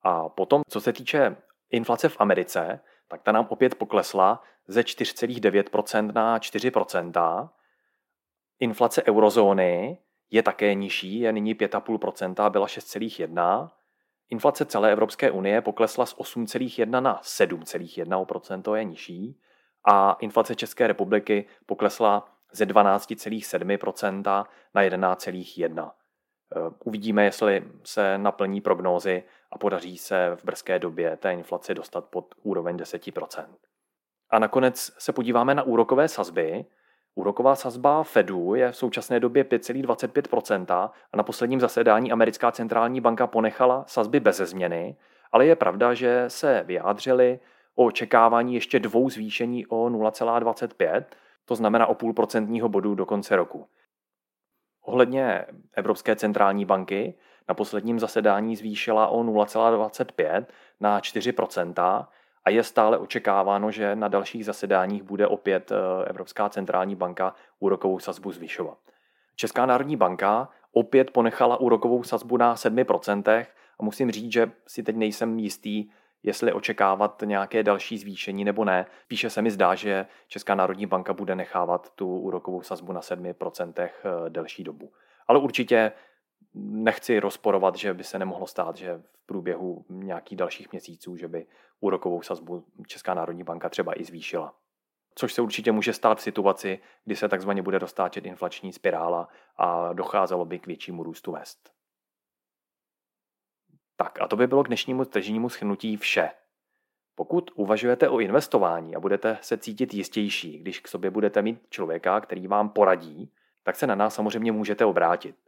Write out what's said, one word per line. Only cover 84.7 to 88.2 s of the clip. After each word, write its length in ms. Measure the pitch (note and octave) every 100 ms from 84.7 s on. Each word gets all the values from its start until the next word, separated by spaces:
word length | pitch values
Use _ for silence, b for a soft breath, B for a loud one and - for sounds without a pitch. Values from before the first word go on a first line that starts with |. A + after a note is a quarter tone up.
| D2+ D#2 b b b -
Ale 120 | C3
určitě 520 | C#3 A#2+ A#2 A#2 A2 b b b _ _ _
nechci 640 | G#2 G2+ G#2+ A2 - - A2
rozporovat, 560 | G2 - G#2+ G2 F#2+
že 180 | F2+ G#2
by 100 | F2+
se 160 | F#2
nemohlo 280 | G2+